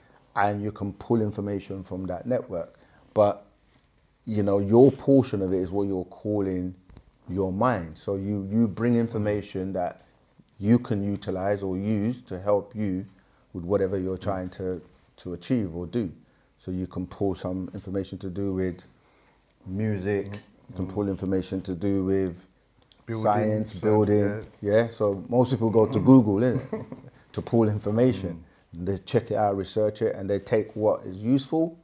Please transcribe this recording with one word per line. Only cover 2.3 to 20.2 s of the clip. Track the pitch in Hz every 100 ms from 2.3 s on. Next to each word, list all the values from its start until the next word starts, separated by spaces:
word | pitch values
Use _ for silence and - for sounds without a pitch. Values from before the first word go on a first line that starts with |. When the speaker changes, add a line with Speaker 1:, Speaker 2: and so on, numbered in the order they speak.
| 123 - 90 82 _ _ _ _
Speaker 1:
But, | 107 104 - - _ _ _ _ _ _ _ -
you | 107
know, | 101 98
your | 101 113 135
portion | 135 - 139 120 104
of | 95
it | 92
is | 90
what | 98 101
you're | 95 90
calling | - 107 104 98 92 90 92 _ - _ _ -
your | 90 95
mind. | 95 123 110 82 80
So | - 98
you, | 98 104 98
you | 107 113
bring | 95 117 117
information | 113 110 104 104 98 98 95
that | 92 87 - _ _ _ _ _ _
you | 101 120
can | 120 104
utilize | 101 101 - 95 95 104
or | 98 92
use | 101 107 107 123
to | - 92
help | 101 104 98 107
you | 107 92 98 - _ _ _
with | 92
whatever | 85 101 95 98
you're | 92 95
trying | 107 95 92
to, | - 92 90 - _ _ _
to | 90
achieve | 85 - 127 98
or | 82 87
do. | 120 98 - _ _ _ _
So | -
you | 92 90
can | - 90
pull | - 101 90
some | 92 92 90
information | 98 95 98 92 92
to | 98
do | 90 101
with | 95 92 85 - _ _ _ _ _ _ _ -
music, | 95 110 101 95 101